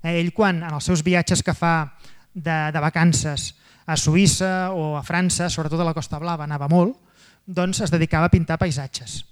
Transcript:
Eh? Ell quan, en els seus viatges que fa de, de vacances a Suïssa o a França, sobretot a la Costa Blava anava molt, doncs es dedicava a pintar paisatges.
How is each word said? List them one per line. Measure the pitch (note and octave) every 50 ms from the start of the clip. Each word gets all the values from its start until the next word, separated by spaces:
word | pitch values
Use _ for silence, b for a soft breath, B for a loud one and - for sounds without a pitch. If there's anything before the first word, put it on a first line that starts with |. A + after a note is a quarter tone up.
| -
Eh? | E3 E3+
Ell | E3+ E3+ F3 -
quan, | - G#3+ G3 F3+ E3 E3+
en | E3 D3+
els | D3 - -
seus | F3+ D#3+ D3+
viatges | F3+ F3+ F3 E3+ - F#3 D#3 -
que | - D#3+
fa | - - E3+ E3 D#3+ D#3 C#3+ - b b b b b b b _
de, | F#3 D3 E3 D#3+ D#3 D3+ D#3 D3+
de | E3 D3
vacances | D#3 - E3+ E3 E3+ D#3 - - D3+ C#3+ C#3 - - - b b b b b b -
a | D#3+
Suïssa | - - D3+ D3+ F3+ G3+ F#3 - - F#3+ F#3+ F#3 F#3 F#3 F#3 F#3+
o | F3 D#3 D3+ D3+ D3
a | C3
França, | - E3+ E3+ F3+ F3+ - - F3 F3+
sobretot | E3+ - D#3+ D#3 D#3+ E3
a | F3
la | E3 D#3+
Costa | D#3+ D3 - - D3
Blava | D#3 F3 E3+ D#3 D3+
anava | D3 D3+ C#3+ C#3 C#3+
molt, | D#3+ F3+ F3 G#3 C4+ _ b b b b b b b b b
doncs | - F#3 F3+ F3+ F#3 - -
es | A3 D#3+
dedicava | D#3 E3+ E3 - - D#3 E3 F3
a | -
pintar | F#3+ E3 - E3 D#3+
paisatges. | F#3+ F3+ C3+ C3+ C#3 C3 - - B2+ A2+ - C#3+ - -